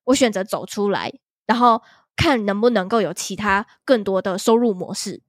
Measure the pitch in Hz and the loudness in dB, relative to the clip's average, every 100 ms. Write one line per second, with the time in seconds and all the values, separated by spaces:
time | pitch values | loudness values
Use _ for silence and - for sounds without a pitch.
0 | - 269 247 196 196 160 180 - 202 165 | -2 2 2 0 -4 -6 -8 -4 -2 -2
1 | 85 - _ _ - 233 247 226 - _ | -4 -10 _ _ -2 2 4 2 -2 _
2 | _ - 339 254 202 202 240 226 180 233 | _ -2 0 2 0 0 2 2 0 0
3 | 170 180 - 185 208 196 214 _ - 247 | 0 -4 -10 -6 -2 -2 -2 _ 0 2
4 | 196 190 190 185 - 226 240 185 175 196 | 2 -2 -2 -2 2 2 2 -2 -8 -10
5 | 196 139 | -10 -12